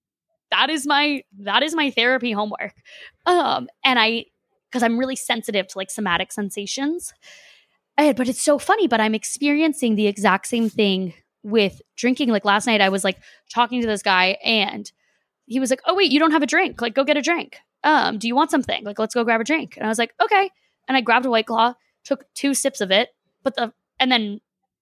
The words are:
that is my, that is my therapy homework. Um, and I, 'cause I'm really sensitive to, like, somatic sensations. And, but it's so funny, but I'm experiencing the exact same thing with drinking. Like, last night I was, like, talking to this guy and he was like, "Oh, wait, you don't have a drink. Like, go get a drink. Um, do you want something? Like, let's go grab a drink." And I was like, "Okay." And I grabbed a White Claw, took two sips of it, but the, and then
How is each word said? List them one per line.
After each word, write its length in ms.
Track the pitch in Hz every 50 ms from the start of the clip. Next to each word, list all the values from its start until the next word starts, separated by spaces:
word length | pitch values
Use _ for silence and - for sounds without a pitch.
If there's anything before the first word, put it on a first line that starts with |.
| _ _ _ _ _ _ _ _ _ -
that 180 | - 196 254 277
is 140 | 320 285 269
my, 380 | 294 285 285 294 294 285 262 - _ _ 196
that 240 | 196 202 202 233
is 100 | 285 311 330
my 140 | 320 294 269
therapy 400 | - 226 233 247 262 254 240 240
homework. 420 | 208 202 214 214 - - - 180 - _ _ - - - - - _ _ -
Um, 420 | 349 359 349 285 - - 254 247 - - _ -
and 160 | 269 254 233
I, 240 | 220 220 233 233 - _ _ _ _ _ _ _ _ -
'cause 100 | - 247 240
I'm 140 | 233 233 240
really 180 | 262 262 262
sensitive 500 | - - - 240 226 - 226 208 196 185 -
to, 100 | - 190
like, 120 | 190 -
somatic 420 | - 220 208 180 170 175 190 -
sensations. 800 | - 214 208 185 - 208 202 - - 262 277 294 339 359 - - - _ _ - - - - - - _ _ _ _ _ _ _ -
And, 200 | 285 302 294 220
but 120 | 254 247 247
it's 140 | - -
so 160 | - 302 294 -
funny, 280 | - - 415 440 359 233
but 120 | 247 220
I'm 140 | 214 220 220
experiencing 800 | 220 - - - - 277 294 294 302 320 311 294 - 254 226 214
the 100 | 202 208 202
exact 380 | 202 208 196 196 185 196 - -
same 200 | 247 233 226 208
thing 440 | - - 208 196 185 185 190 175 - _ _ _ _ _ -
with 360 | 208 220 226 202 180 - - - _ _
drinking. 320 | - 233 254 254 - 285 240
Like, 140 | 220 196 -
last 220 | 202 196 214 -
night 140 | 240 220 202
I 80 | 196 190
was, 140 | 196 190 208
like, 140 | 190 190 _ _ - - _ _ -
talking 280 | - 233 240 226 247 247
to 40 | 233
this 160 | 220 208 196
guy 340 | - 208 185 185 185 185 - - -
and 460 | 233 226 214 196 - - 208 208 - _ _ _ _ _ _ _ _ _ _ _
he 120 | - 226 269
was 120 | 262 220
like, 100 | 262 254 -
"Oh, 80 | 339 370
wait, 160 | 403 381 269
you 80 | 254 294
don't 100 | 320 320
have 140 | 311 320 294
a 20 |
drink. 340 | - 302 349 381 262 - -
Like, 140 | 233 233 208
go 80 | 269
get 140 | 277 294 285
a 60 | 294
drink. 360 | 247 311 349 302 - - - - _ _ _ _
Um, 360 | - 294 311 269 - - 220 196
do 100 | 220 233
you 80 | 240
want 160 | 277 320 -
something? 320 | 339 277 - - - - 208
Like, 160 | 208 202 -
let's 140 | 220 220 -
go 100 | 240 226
grab 160 | 233 226 226
a 40 | 226
drink." 320 | 269 311 311 - - -
And 80 | - -
I 40 | 220
was 100 | 226 226
like, 160 | 233 - _ -
"Okay." 260 | 359 - 427 381 392 381 _ _ _ _ _ _ _
And 100 | - 262
I 40 | 262
grabbed 260 | 220 233 226 254 247
a 40 | 262
White 160 | 233 220 220
Claw, 280 | - 226 226 226 247 240 _ _ _ _ _ -
took 200 | - 277 - - _ -
two 200 | - - 277 262
sips 260 | - - 269 269 -
of 120 | 202 185
it, 160 | 190 208 247 - _ _ _ _ _ _
but 140 | - 269 -
the, 160 | 254 240 226 - _ _ _ _ -
and 140 | 254 254
then 280 | 254 226 214 202 202 - _ _ _ _ _ _ _ _